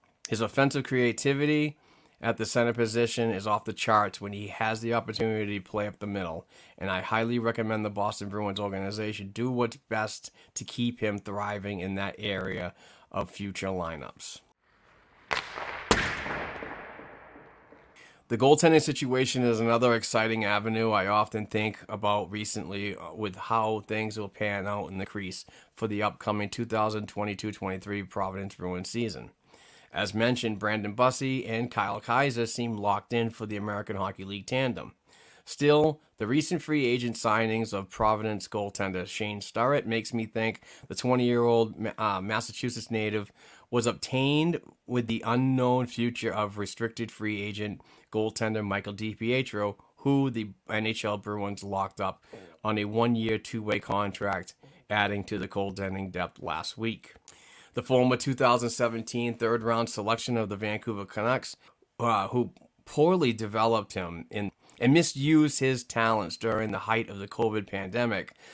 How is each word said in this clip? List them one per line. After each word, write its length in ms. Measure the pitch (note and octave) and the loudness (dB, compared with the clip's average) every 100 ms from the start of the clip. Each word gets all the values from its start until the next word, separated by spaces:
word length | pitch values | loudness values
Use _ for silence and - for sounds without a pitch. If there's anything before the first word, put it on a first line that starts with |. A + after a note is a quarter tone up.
| _ _ - | _ _ -6
His 140 | A2 | -2
offensive 420 | A2 - C#3 C#3+ | 0 2 2 2
creativity 960 | B2+ C3 A#2+ A2+ C#3 C#3 D3 D3+ D3+ - _ _ _ _ | 0 2 2 2 0 2 2 2 0 -4 _ _ _ _
at 140 | A2+ A#2 | -2 -2
the 100 | A2 | 0
center 280 | B2+ A#2+ | 2 2
position 580 | A2+ A2+ A#2 A#2 - A2+ | 2 2 2 2 2 0
is 160 | G2 G#2 | 0 0
off 160 | G#2 | 0
the 80 | - | 0
charts 480 | G2+ - G#2+ G2+ - | -4 4 4 4 -2
when 140 | G2+ | -8
he 140 | G2+ G2+ | -8 -10
has 340 | - A2 A2+ | -2 -2 0
the 120 | A2+ | 0
opportunity 640 | A#2 A2+ G#2+ A2+ A2 G#2 G2+ | 0 -2 -2 0 0 -2 -4
to 120 | F#2 | -4
play 180 | G#2+ G#2 | -4 -4
up 120 | F#2+ | -6
the 80 | G#2 | -6
middle, 380 | G2+ F2 E2 - - - - | -4 -4 -6 -12 -20 -20 -8
and 140 | F#2+ | -4
I 80 | F#2 | -4
highly 400 | F#2 A2 A#2 A#2+ | 0 0 2 0
recommend 460 | A2+ A#2 A2 A2 G#2+ | 0 0 -2 0 -2
the 40 | |
Boston 380 | G#2 G#2 G#2+ G2+ | -2 -2 -2 -6
Bruins 320 | G2+ G#2 G2 | -4 -2 -2
organization 720 | G2+ G2 G2 G#2+ G#2+ G2+ G2 | -4 -4 -4 -4 -6 -6 -8
do 200 | G#2 B2 | -2 -2
what's 280 | B2 A#2 - | 2 0 -2
best 520 | _ A2 G#2+ - - - - - | _ -2 -2 -6 -14 -20 -14 -12
to 100 | - | -10
keep 340 | - A#2+ A#2+ | -2 -2 0
him 200 | A2 G2+ | -2 -2
thriving 600 | G#2+ G2+ G#2 G#2 G2+ G2 | -6 -6 -4 -4 -6 -6
in 160 | F#2+ G2 | -4 -4
that 200 | G2 - | -4 -4
area 540 | G#2 F#2+ F#2+ - F2 - - - _ | -4 -4 -4 -6 -8 -10 -20 -20 _
of 200 | F#2+ F2 | -6 -6
future 380 | - G2+ F#2 G2 | -8 -8 -4 -4
lineups. 760 | F#2 E2 D#2+ B1 - - - _ _ _ _ _ _ _ _ _ - - - - - - - - - - - - - - - - - - - - - - - - - - - - - _ | -2 -4 -8 -12 -14 -14 -14 _ _ _ _ _ _ _ _ _ -4 -4 -10 -10 -10 -2 0 0 -4 -6 -6 -8 -10 -12 -12 -14 -16 -18 -20 -20 -20 -20 -20 -20 -20 -20 -20 -20 -20 _
The 100 | A2+ | 4
goaltending 440 | B2+ D3+ E3 D#3+ | 8 8 10 8
situation 600 | D3+ C#3 C3 B2+ C3 - | 6 0 0 2 2 4
is 160 | B2 A2+ | 2 4
another 360 | A#2 A#2 B2 A#2 | 4 6 6 4
exciting 500 | - A#2 A2+ A2+ G#2 | 2 2 2 2 2
avenue 460 | G#2 A2 A2 A2+ | 2 2 2 2
I 160 | G#2 F#2+ | 2 4
often 400 | G#2+ G#2+ A2 G#2+ | 2 2 -2 -2
think 320 | A2 G#2+ G2+ - | 0 0 -4 -10
about 420 | G#2 G#2 G#2 F2 | -2 2 2 0
recently, 640 | G#2 G#2+ G#2+ D#2 G2 G2+ - | -6 -6 -6 -6 -6 -6 -6
uh, 180 | E2+ E2 | -10 -6
with 200 | G#2+ F2+ | -6 -6
how 480 | - A2+ A2 G#2+ - | -2 0 2 -2 -2
things 320 | G#2+ G#2+ G#2+ | -4 -4 -6
will 100 | G2+ | -10
pan 380 | - G#2 G2+ F#2+ | -4 -4 -2 -4
out 240 | G#2 D#2+ | -4 -6
in 80 | F#2+ | -8
the 60 | F#2+ | -8
crease 380 | G#2 F#2+ - - - - - | -8 -8 -10 -14 -20 -20 -6
for 120 | A2 | -2
the 160 | G#2 | 0
upcoming 460 | G#2 - - G#2 G#2 | 0 0 -2 -2 -2
two 160 | - A#2 | -4 -2
thousand 420 | A2 G#2+ G#2+ G#2 | 0 0 -2 -6
twenty-two 460 | - G#2 G2 G#2+ | -6 -4 -4 -8
twenty-three 500 | G2+ G2 F#2+ G#2 G2+ | -6 -6 -6 -6 -6
Providence 520 | F#2+ G#2 F#2+ F#2+ F#2+ - | -4 -4 -4 -4 -8 -8
Bruins 340 | F2+ F2+ F#2 | -6 -6 -4
season. 420 | A2+ A#2 D2+ A#1 _ _ - - - - | -2 -2 -4 -14 _ _ -20 -20 -20 -10
As 220 | D#2+ G2+ | -4 -2
mentioned, 460 | G#2 A#2 B2 A#2 G#2 | 2 4 4 0 -2
Brandon 360 | G#2 G#2+ G#2 G#2 | -2 0 -2 2
Bussi 540 | B2+ B2+ C3+ C3 - | 2 4 -2 -2 -2
and 220 | A2+ A#2+ | -2 -2
Kyle 280 | - G2+ G#2+ | -2 -2 -2
Kaiser 460 | - B2 C#3+ A#2 A2+ | 0 2 2 0 -2
seem 320 | - A#2 G#2+ | -2 -4 0
locked 340 | G2+ G2+ - | 0 0 0
in 200 | A#2+ A2+ | 0 0
for 160 | - G#2+ | -2 -6
the 100 | G#2 | -4
American 380 | G#2 G2+ G#2 G2 | -4 -4 -4 -4
Hockey 280 | F#2+ F#2+ | -4 -6
League 220 | F#2+ G2+ F#2+ | -8 -8 -2
tandem. 480 | C3 C3 F#2 A#1 - _ - - - - | 0 0 -2 -10 -16 _ -20 -20 -20 -16
Still, 500 | - C#3+ D3 D#3 D3+ _ _ | 2 6 6 6 0 _ _
the 80 | G#2+ | 0
recent 340 | C#3+ D3 E3+ | 0 0 -2
free 240 | - D3+ B2 | 0 2 4
agent 300 | B2 A#2+ A2 | 2 0 0
signings 580 | A#2 G#2+ A2+ A2 A2 | 2 4 2 0 0
of 160 | G2+ F#2+ | -4 -6
Providence 580 | - A2 G#2+ G#2+ G#2 - | 0 2 4 0 -4 -4
goaltender 600 | A2 G2+ - G2 F#2 F2+ | -4 -4 -2 -2 -2 -6
Shane 340 | - G#2 G2+ | -4 -4 -6
Starrett 460 | - A2+ B2 C#3+ - | -6 0 2 2 2
makes 260 | A2+ G2+ | -2 -2
me 140 | A#2 A2 | -4 -2
think 340 | A2+ A2 - - - - | 0 -2 -2 -12 -20 -10
the 60 | |
twenty-year-old, 880 | G2+ B2 B2+ A#2+ A#2+ A#2+ A#2 A2+ F2 | -4 2 4 4 4 6 6 4 0
Ma-, 120 | G#2+ - | -6 -2
uh, 240 | G#2+ G2 | 0 0
Massachusetts 680 | F#2+ A2 - - B2+ A#2+ - | 0 -2 -2 -6 -6 -6 -4
native 400 | A2+ G#2+ G#2+ G2+ _ - - _ | -2 0 -2 -4 _ -20 -20 _
was 160 | B2 A#2 | 2 2
obtained 760 | G2+ - C3 C3+ D3+ D#3+ E3+ - _ - | -2 -2 0 4 4 2 0 -6 _ -2
with 220 | B2 A2+ | -2 0
the 160 | A2+ A2+ | -2 2
unknown 640 | B2 C3 C3 B2 B2+ B2 | 2 4 4 4 2 0
future 440 | - A#2 A#2 A2+ | 0 -2 0 -2
of 280 | F#2+ G#2 G#2 | -2 -2 -2
restricted 520 | G2 - A#2 - A2+ | -6 -4 -6 -4 -8
free 300 | - G#2+ G#2 | -4 -4 -4
agent 400 | G#2 G2+ G#2 F#2+ - - _ | -4 -4 -6 -6 -14 -20 _
goaltender 500 | A2 A2 - A2 A2 | 0 0 0 0 0
Michael 300 | G#2 G2 G#2 | 0 -2 -4
DiPietro, 840 | G2+ A2 G2+ A2+ B2+ C3 G#2 G#2 G2+ _ _ | -6 -6 -4 0 0 0 -2 -4 -4 _ _
who 340 | C#3 C#3 C3+ | 2 4 2
the 220 | A#2 G#2 - - | 0 -6 -10 -4
N 160 | G#2+ A2 | -2 0
H 180 | A2+ | -2
L 140 | A2 G2+ | -2 -2
Bruins 460 | G#2 G#2 G2+ G2 | -4 -4 -4 -6
locked 360 | G2 G2 F#2+ - | -4 -4 -4 -4
up 240 | F#2+ - _ - F2+ - | -6 -6 _ -20 -20 -6
on 140 | G#2+ G#2+ | -2 0
a 80 | G#2 | 0
one-year, 540 | A2 A#2 A#2 A2+ G#2+ | 2 4 4 2 -2
two-way 400 | - A2+ G#2+ G#2 | -2 -6 -2 -2
contract, 720 | - G2+ G2+ - G2+ F#2+ F2+ - - - _ | 0 0 0 -2 -2 -2 -6 -18 -20 -20 _
adding 360 | G#2 G2+ G2+ | 0 2 0
to 160 | G2 G#2 | -4 -6
the 80 | G2 | -4
goaltending 640 | G2+ G2 G2 G2 F#2+ F#2+ | -4 -4 -4 -6 -4 -6
depth 320 | F2+ E2+ - | -4 -6 -6
last 340 | E2+ D#2 - - | -6 -6 -6 -6
week. 380 | A2+ G#2 - - - - - - - | -4 -6 -12 -20 -20 -20 -20 -20 -10
The 80 | - | -10
former 360 | - B2+ B2+ B2+ | 4 6 6 4
two 180 | - B2+ | 2 2
thousand 340 | B2+ A#2+ A#2+ | 4 4 2
seventeen 640 | - A#2+ A2+ A2 B2 A#2+ | 0 0 0 -4 -2 -2
third-round 560 | A2+ A2+ A#2 A2 A2+ A2+ | 0 0 2 2 2 0
selection 480 | - G#2 A2+ - A#2 | -2 -2 -2 0 0
of 120 | G#2+ | 0
the 80 | G2+ | -2
Vancouver 480 | G#2+ G#2+ - G2+ G2 | -4 -4 -4 -6 -6
Canucks, 520 | - A2+ C3 - - - _ _ - | -2 0 0 -2 -14 -20 _ _ -2
uh, 280 | A#2+ G#2+ A2+ | 2 2 2
who 260 | B2 A2+ - - _ - | 0 -2 -4 -20 _ -6
poorly 480 | - D#3+ F#3 C3+ | 4 4 6 4
developed 600 | A2 G#2+ G#2+ A2+ A2+ G2 | 2 -2 2 4 4 0
him 320 | G2+ F2 E2+ - | -6 -6 -8 -8
in, 220 | G#2 G2+ - - - | -4 -4 -8 -20 2
and 120 | A#2+ | 6
misused 640 | D#3 D#3+ C3+ C#3+ D#3 D3+ - | 6 6 0 4 6 6 4
his 240 | C3+ B2+ | 0 0
talents 540 | - A#2 A2+ A2 F2 - | -2 2 4 2 0 -4
during 340 | A2+ G#2+ A2 | -2 0 -2
the 80 | G2 | -4
height 300 | - A2+ G#2+ | 0 0 0
of 100 | G2+ | -8
the 80 | G2+ | -10
covid 420 | - A2+ G#2+ G2+ | 0 0 0 -4
pandemic, 640 | G2 F#2+ A2 A#2+ G2 - - - | -6 -4 -2 0 0 -4 -14 -20